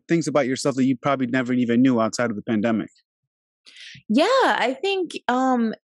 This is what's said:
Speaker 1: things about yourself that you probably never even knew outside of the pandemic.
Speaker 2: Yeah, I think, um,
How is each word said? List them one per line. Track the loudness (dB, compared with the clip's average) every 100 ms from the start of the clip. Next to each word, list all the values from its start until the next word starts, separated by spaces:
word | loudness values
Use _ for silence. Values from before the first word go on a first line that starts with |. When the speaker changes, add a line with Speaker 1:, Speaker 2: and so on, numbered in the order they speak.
| 0
Speaker 1:
things | -2 2
about | 0 0
yourself | -2 -2 0
that |
you | 0 0
probably | -2 -2 -2
never | -2 -2
even | 0 2 4
knew | 4 4
outside | 0 -2 -4
of | -4
the | -4
pandemic. | -2 0 -2 -4 _ _ _ _ _ _ _ -20 -20 -20 -14 -2
Speaker 2:
Yeah, | 2 4 4
I | 2 2 -2 -2
think, | -2 -2 -4 -6 -2
um, | 0 2 0 0 -4